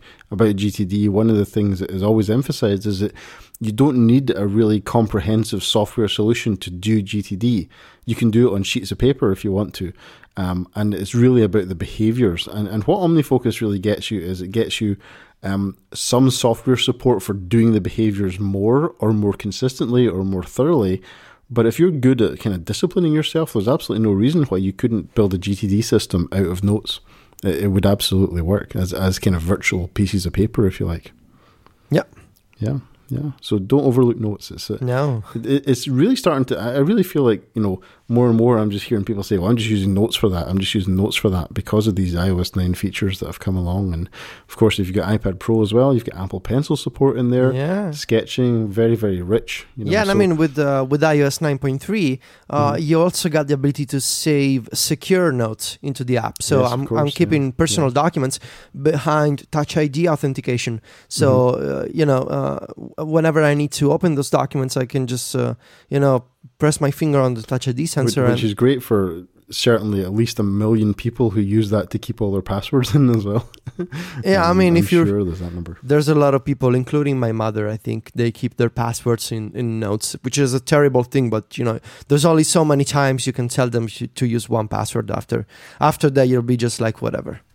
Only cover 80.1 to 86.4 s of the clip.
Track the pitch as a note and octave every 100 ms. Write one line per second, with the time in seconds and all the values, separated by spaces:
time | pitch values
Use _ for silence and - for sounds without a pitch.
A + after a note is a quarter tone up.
80.1 | - C3 C#3+ C#3 C3 - D3+ C#3+ B2+ A#2+
81.1 | C#3 A#2+ A2 - - A#2+ A2+ - - -
82.1 | C#3+ E3 D#3+ D#3 F3+ D#3 C#3+ C#3 C#3+ C3+
83.1 | C3 C3 B2 A#2+ - B2 A#2+ A2+ - A#2+
84.1 | - B2 A#2 G#2+ A#2 G#2+ G#2 G#2+ A#2+ A2
85.1 | - - A#2 A2 - - - D3 - D3+
86.1 | C3+ B2+ B2+